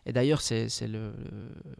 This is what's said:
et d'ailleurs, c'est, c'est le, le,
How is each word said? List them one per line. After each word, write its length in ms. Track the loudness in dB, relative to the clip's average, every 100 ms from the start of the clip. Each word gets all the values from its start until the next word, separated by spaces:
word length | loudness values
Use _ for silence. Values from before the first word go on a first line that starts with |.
et 80 | 0
d'ailleurs, 280 | 4 6 4
c'est, 260 | 4 2 0
c'est 200 | -2 -4
le, 240 | -4 -6
le, 420 | -8 -10 -10 -12 -14 -14